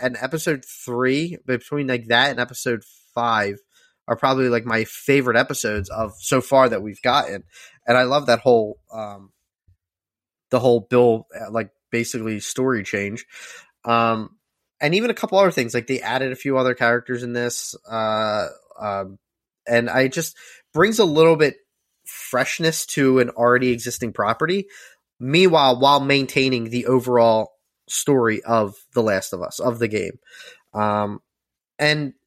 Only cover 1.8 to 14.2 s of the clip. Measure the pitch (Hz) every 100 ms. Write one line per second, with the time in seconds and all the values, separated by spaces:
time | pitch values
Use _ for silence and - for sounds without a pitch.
1.8 | 131 123 113 117 139 123 120 127 131 113
2.8 | - _ _ 120 117 107 101 101 _ _
3.8 | _ _ - 117 135 135 127 117 117 113
4.8 | 110 - - 139 127 117 131 110 107 104
5.8 | 92 110 107 - - 131 - 135 127 104
6.8 | 107 95 123 135 71 98 - - - _
7.8 | - 127 127 147 127 117 131 117 107 -
8.8 | _ 113 107 101 98 _ _ _ _ _
9.8 | _ _ _ _ _ _ - 127 127 120
10.8 | - 123 123 110 - - 104 113 104 _
11.8 | - 117 113 120 110 104 - - 131 117
12.8 | 98 104 101 117 - - - - - _
13.8 | 120 117 113 113